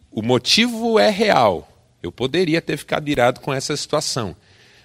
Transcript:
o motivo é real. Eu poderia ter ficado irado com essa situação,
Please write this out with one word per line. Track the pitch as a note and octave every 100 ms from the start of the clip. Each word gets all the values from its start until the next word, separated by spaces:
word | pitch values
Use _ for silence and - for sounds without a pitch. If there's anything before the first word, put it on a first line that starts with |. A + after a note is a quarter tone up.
| _
o | -
motivo | A2 B2 - - A#3+ A3+ A#3 A3
é | G#3
real. | F#3+ G#3+ E3 A2+ E2+ - _ _ _
Eu | -
poderia | - C3 D3+ F#3 E3
ter | - D#3
ficado | - D#3+ D3
irado | C#3 A#2+ B2+
com | -
essa | C3+ - D3
situação, | - D3 - - G#2 E2+ _ _ _ _